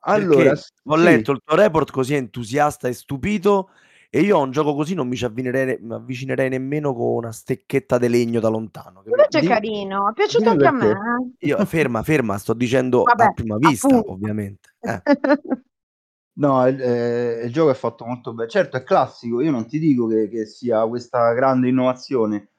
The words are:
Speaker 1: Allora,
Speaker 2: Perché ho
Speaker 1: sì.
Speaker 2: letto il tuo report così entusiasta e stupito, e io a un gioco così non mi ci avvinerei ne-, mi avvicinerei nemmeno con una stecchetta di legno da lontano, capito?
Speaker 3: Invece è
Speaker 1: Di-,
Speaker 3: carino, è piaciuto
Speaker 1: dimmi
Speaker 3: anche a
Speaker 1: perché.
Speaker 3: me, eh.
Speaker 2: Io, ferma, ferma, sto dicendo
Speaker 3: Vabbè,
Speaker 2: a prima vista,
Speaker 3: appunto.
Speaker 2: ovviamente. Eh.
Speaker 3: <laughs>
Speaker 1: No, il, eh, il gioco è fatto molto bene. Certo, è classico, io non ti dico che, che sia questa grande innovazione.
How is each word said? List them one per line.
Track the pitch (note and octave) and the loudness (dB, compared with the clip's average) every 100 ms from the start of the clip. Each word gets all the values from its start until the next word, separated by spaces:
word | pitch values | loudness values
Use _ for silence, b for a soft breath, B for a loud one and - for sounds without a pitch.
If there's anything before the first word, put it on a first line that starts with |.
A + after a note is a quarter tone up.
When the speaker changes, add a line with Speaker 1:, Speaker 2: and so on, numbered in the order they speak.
Speaker 1:
Allora, | - G#3+ G3 C#3+ C3 | 0 0 4 6 6
Speaker 2:
Perché | D3+ - _ | 4 -4 _
ho | - D#3 | -2 2
Speaker 1:
sì. | |
Speaker 2:
letto | E3+ D#3+ A2+ | 6 4 2
il | C#3 | -4
tuo | - D#3 | 0 2
report | G#3 D#3 C#3 | 4 2 -2
così | - B2+ D3 | -2 -2 -2
entusiasta | B2 - A2+ C3 D3 - B2+ | -4 -10 -6 0 0 0 -6
e | |
stupito, | A#2+ - C#3 C3+ G#3 F#3 G3+ F#3+ b b b b | -6 -8 -6 -4 0 2 2 0 b b b b
e | - | 0
io | F#3 F#3 | 4 4
a | |
un | C3+ | 2
gioco | C3 D3+ | 0 -2
così | C#3+ D3+ F#3 | 0 -4 -4
non | B2+ | -4
mi | B2 | -4
ci | A#2+ | -6
avvinerei | A2 B2+ B2 C3 | -6 -4 -2 -2
ne-, | B2+ | -4
mi | G#2+ | -6
avvicinerei | A2 A#2+ B2+ C3 C3 C3 | -12 -10 -10 -6 -2 -2
nemmeno | C3 C3 D3+ D3 | -2 -4 -4 -4
con | A#2+ A#2+ A#2+ | -2 -2 -2
una | A#2 | -6
stecchetta | A2+ - C3 _ C#3 - B2 | -12 -8 -8 _ -4 0 0
di | A#2+ | 2
legno | A#2+ A#2+ A#2 | 2 2 0
da | A2 | 0
lontano, | A2 A2 - - _ | -2 -6 -16 -20 _
capito? | G#4+ B4 | -6 2
Speaker 3:
Invece | D5 D#4 | 2 2
è | |
Speaker 1:
Di-, | D#4+ | 0
Speaker 3:
carino, | A3+ G#3+ G#3+ G3 G3 G3+ | 0 -2 -6 -6 -4 -4
è | |
piaciuto | A3+ G4+ A#4 | 0 0 2
Speaker 1:
dimmi | A4 | 2
Speaker 3:
anche | F4+ - | 4 2
a | |
Speaker 1:
perché. | C#4 A3 | 2 0
Speaker 3:
me, | G3 A3 A#3+ B3+ B3+ | -2 -4 -6 -6 -8
eh. | D#3+ | -4
Speaker 2:
Io, | C#3 G#3 | -2 -2
ferma, | D#3+ C#3 A#2 | 0 0 -2
ferma, | A2 D3+ A2+ G2 | 0 0 0 -4
sto | - | -4
dicendo | A2+ B2 C3 B2+ B2 | -4 0 0 2 2
Speaker 3:
Vabbè, | - A3 | 2 4
Speaker 2:
a | A3 | 2
prima | - A#2 G#2+ | 2 -6 2
vista, | C#3 - C4+ | 2 2 2
Speaker 3:
appunto. | B3+ G#3 | 2 2
Speaker 2:
ovviamente. | F#2+ G#2 G#2+ G2+ G2+ _ _ | -6 -6 -6 -6 -12 _ _
Eh. | - - - | -8 -6 0
Speaker 3:
<laughs> | C#4+ - D4 - C4 _ _ _ _ _ _ _ | 0 2 -2 -2 -8 _ _ _ _ _ _ _
Speaker 1:
No, | - C#3+ C3+ B2+ | -2 0 4 2
il, | C3+ | 0
eh, | B2 A#2+ A#2+ A#2+ A#2+ A#2 A#2+ | -2 -2 -2 -2 -2 -4 -6
il | |
gioco | B2 D#3+ | 0 2
è | B2+ | 2
fatto | A#2+ - A#2+ | -4 -8 -10
molto | B2 - | -10 -10
bene. | A2+ A2+ | -8 -4
Certo, | G3+ F#3 C3 | -2 -2 -4
è | |
classico, | B2+ F#3 B2+ - A#2+ A#2 | 0 2 2 -4 -6 -2
io | D#3 | 0
non | C3+ A2+ | -2 -4
ti | D3+ | -2
dico | D#3+ B2+ A2+ | 0 2 2
che, | A2 G#2+ | 0 -2
che | A2+ G#2+ | -4 -10
sia | - A#2+ A2 A2+ | -8 -2 0 0
questa | B2 B2 B2+ A#2 | -4 -6 0 2
grande | A#2+ C3+ C3 B2+ | 2 2 2 2
innovazione. | B2+ B2+ B2+ - C3+ G#2+ G#2 G2+ | 2 0 -2 -4 -2 0 -2 -8